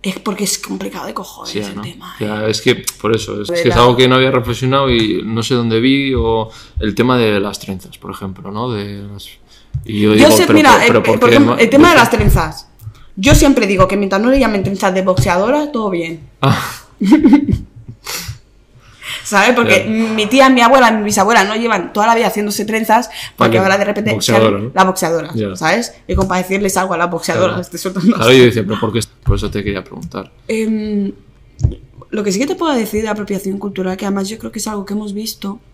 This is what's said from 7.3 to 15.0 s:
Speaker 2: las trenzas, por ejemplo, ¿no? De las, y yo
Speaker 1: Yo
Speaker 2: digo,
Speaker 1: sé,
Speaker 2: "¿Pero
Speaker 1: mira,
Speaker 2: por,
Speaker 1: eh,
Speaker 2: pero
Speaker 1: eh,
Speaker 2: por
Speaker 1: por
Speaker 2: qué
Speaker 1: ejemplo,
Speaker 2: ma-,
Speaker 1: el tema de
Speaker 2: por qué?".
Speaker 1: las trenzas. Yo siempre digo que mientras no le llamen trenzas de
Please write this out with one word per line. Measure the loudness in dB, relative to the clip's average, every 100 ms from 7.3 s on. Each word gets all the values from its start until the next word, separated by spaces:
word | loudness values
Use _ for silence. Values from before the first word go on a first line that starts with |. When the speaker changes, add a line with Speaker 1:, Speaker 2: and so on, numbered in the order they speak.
| 0
Speaker 2:
las | -2 -8
trenzas, | -12 -12 -12 -18
por | -14
ejemplo, | -12 -12 -12 -12
¿no? | -8 -6
De | -6 -8 -12
las, | -14 -18 -20 -20 _ -20 _ -12
y | -8 0
yo | 4
Speaker 1:
Yo | 6 6
Speaker 2:
digo, |
Speaker 1:
sé, | 6 4
Speaker 2:
"¿Pero |
Speaker 1:
mira, | 4 6
Speaker 2:
por, | 4
Speaker 1:
eh, | 4
Speaker 2:
pero | 2
Speaker 1:
eh, |
Speaker 2:
por | 2 2
Speaker 1:
por | 4
Speaker 2:
qué | 6
Speaker 1:
ejemplo, | 4
Speaker 2:
ma-, | 4
Speaker 1:
el | 4
tema | 6 6
de |
Speaker 2:
por |
qué?". | 6
Speaker 1:
las | 4
trenzas. | 2 2 2 0 -8 -20 _ -20 -20 -18
Yo | -2 4 6
siempre | 6 4 2
digo | 2 2
que | 2
mientras | 0 0
no | 2
le | 2
llamen | 2 0
trenzas | -4 -2 -2
de | 0